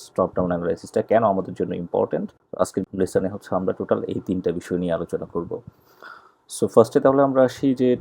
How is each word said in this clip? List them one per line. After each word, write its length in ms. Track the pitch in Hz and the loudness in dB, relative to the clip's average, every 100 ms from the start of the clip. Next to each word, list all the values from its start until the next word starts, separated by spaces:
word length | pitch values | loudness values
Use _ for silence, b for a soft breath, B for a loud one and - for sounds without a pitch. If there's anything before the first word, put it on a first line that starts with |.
| - - | -6 -2
টপ 140 | 90 92 | 0 0
ডাউন 140 | 90 | -2
অ্যানালাইসিসটা 480 | 87 85 85 - 110 - | -2 -2 -4 -4 -4 2
কেন 120 | 110 110 | 2 4
আমাদের 220 | 95 90 - | 2 -2 -6
জন্য 140 | 87 90 | -4 -4
ইম্পর্ট্যান্ট। 440 | 87 98 - 160 202 - _ - | -2 -2 0 -2 -4 -10 _ -4
আজকের 200 | 92 - 90 92 | -2 -2 -6 -2
লেসনে 280 | 90 95 95 | 0 0 -2
হচ্ছে 160 | 104 - 92 | -6 -6 -2
আমরা 140 | 92 - | -2 -4
টোটাল 220 | 95 107 90 | -2 -2 -2
এই 80 | 95 - | -6 -4
তিনটা 220 | 90 87 85 | -2 -2 -4
বিষয় 200 | - 90 | -4 -2
নিয়ে 120 | 90 82 | -2 -2
আলোচনা 280 | 85 80 - | -4 -6 -6
করব। 180 | 85 87 - - - B B B B B B _ - | -8 -8 -10 -12 -20 B B B B B B _ -4
So, 80 | 156 | 4
ফার্স্টে 240 | 127 110 147 | 6 6 4
তাহলে 180 | 135 135 139 | 4 4 4
আমরা 140 | 131 127 | 4 2
আসি 180 | - 139 123 | 2 -2 2
যে 80 | 123 120 | 2 4